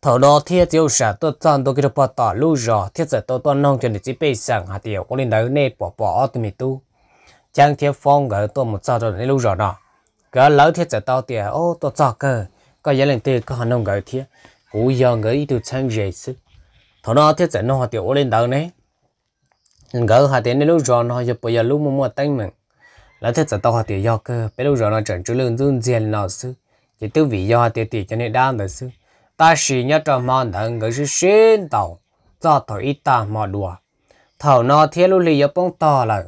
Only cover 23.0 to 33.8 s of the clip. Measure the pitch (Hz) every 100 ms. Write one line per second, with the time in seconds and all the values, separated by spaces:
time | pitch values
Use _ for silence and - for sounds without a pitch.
23 | _ _ 113 120 156 104 120 117 110 98
24 | 107 113 - 120 113 - 135 139 107 110
25 | 107 92 90 120 127 117 139 131 117 120
26 | 110 107 101 - 127 131 _ _ _ _
27 | 110 - 151 107 95 117 117 113 110 113
28 | 95 113 120 113 131 123 98 - 127 -
29 | _ _ _ _ 160 170 - 131 123 156
30 | 156 135 123 131 123 92 110 117 110 120
31 | 143 - 180 208 220 220 175 113 90 85
32 | _ _ _ _ 170 147 - 101 131 143
33 | - 127 101 107 104 98 95 87